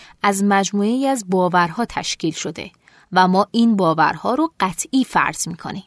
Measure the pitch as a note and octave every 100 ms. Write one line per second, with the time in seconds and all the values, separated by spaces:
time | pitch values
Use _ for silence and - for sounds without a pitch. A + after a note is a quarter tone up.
0 | - _ G#3 G3 G3+ G3 F#3+ G3+ G#3 B3+
1 | C4+ C4+ F#3+ F#3 F3+ F3 E3+ E3 A#3 -
2 | F3 - E3 D#3 F3 D#3+ - - _ _
3 | _ F3+ F#3 F#3 G#3 A#3 A#3 G3+ F3 D#3+
4 | D3+ D#3 G3 B3+ D#4+ - F#3 E3+ - C4
5 | B3 F3 C#3 D3+ E3 E3 - -